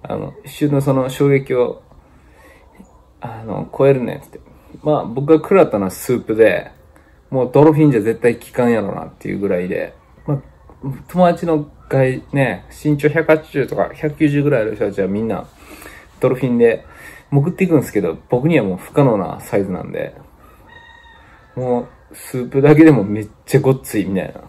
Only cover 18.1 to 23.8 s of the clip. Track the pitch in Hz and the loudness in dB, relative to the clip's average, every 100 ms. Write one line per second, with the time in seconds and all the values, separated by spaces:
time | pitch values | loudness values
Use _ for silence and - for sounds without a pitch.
18.1 | 82 _ 123 147 160 101 90 - 139 139 | -6 _ -2 2 0 0 -6 -4 0 2
19.1 | 107 82 - - 104 92 87 - - 76 | 0 -4 -10 -4 -4 -4 -6 -10 -10 -10
20.1 | - - _ - - 906 932 906 906 932 | -12 -20 _ -20 -20 -20 -20 -20 -20 -20
21.1 | - - - _ - 127 123 120 - _ | -20 -20 -20 _ -10 -4 -4 -4 -18 _
22.1 | - - 131 123 139 143 151 160 135 98 | -20 -10 -8 -2 4 6 8 8 6 0
23.1 | 104 101 - - 139 131 131 | -6 -8 -16 0 2 2 0